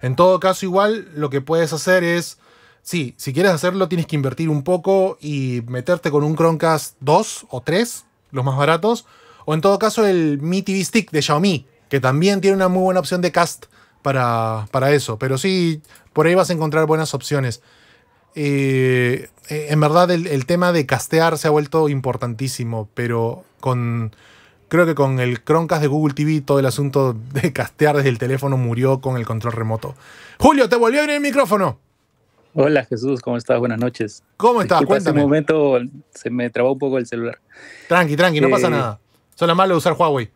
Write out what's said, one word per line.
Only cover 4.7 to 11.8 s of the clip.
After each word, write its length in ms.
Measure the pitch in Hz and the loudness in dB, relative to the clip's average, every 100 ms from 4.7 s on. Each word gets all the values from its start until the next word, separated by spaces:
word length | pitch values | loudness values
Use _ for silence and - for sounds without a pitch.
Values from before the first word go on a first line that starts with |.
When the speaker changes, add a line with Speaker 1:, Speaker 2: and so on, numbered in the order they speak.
| 180 175 190 190 170 | -2 2 2 2 -2
Speaker 1:
y 420 | 147 143 131 123 120 | -8 -6 -4 -4 -6
meterte 420 | 127 127 175 170 | -8 -2 -2 0
con 140 | 147 | 0
un 100 | 147 156 | 0 2
Chromecast 600 | 165 160 165 156 - _ | 2 2 0 0 -4 _
dos 460 | 131 156 151 - - | 2 2 2 -10 -12
o 100 | 127 | -10
tres, 460 | 127 170 233 - _ _ _ | -4 -2 -2 -6 _ _ _
los 120 | 135 | -4
más 120 | 131 131 | -2 0
baratos, 500 | 143 165 196 233 - _ - - | 0 2 0 -2 -6 _ -20 -16
o 100 | - | -4
en 60 | 156 | 0
todo 180 | 196 196 | 2 2
caso 260 | 214 214 208 | 0 2 2
el 320 | 185 160 143 | 2 2 -2
Mi 220 | 151 185 | -2 -4
T 100 | 190 | -2
V 120 | 196 | -2
Stick 260 | 180 233 180 | 0 -2 0
de 100 | 156 | -2
Xiaomi, 440 | 139 151 196 156 - _ | 0 2 2 0 -6 _